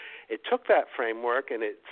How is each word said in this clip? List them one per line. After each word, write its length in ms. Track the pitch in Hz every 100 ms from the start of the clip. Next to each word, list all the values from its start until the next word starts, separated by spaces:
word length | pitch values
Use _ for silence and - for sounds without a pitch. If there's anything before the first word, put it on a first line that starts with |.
| - - -
It 120 | 110 -
took 160 | 247 -
that 200 | 185 - -
framework 560 | 120 113 120 120 -
and 100 | 120
it 160 | 110 101 -